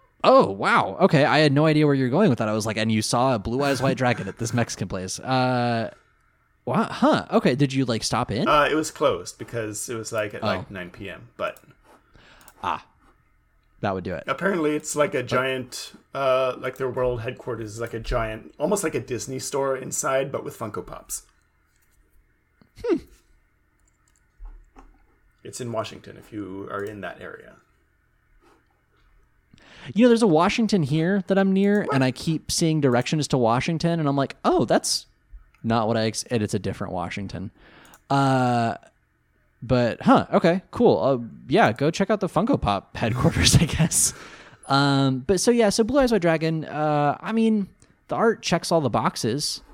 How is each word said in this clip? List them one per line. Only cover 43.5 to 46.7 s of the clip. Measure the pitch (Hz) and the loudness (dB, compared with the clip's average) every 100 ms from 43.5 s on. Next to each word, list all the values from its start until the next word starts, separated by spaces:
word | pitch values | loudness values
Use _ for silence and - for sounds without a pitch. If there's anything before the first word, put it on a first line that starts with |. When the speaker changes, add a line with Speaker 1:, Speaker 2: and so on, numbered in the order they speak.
| - | 4
Speaker 1:
I | 165 | 4
guess. | - 160 - - - - - - - - | 0 0 0 -2 -4 -16 -20 -20 -12 0
Um, | 135 143 139 139 131 | 2 4 4 2 0
but | 127 185 | 0 0
so, | - | 2
yeah, | 240 214 | 4 4
so | 196 | 2
Blue | 226 277 | 2 2
Eyes | 254 | 2
White | 220 | 2
Dragon, | 170 160 160 160 | 2 2 0 -2
uh, | 147 | -4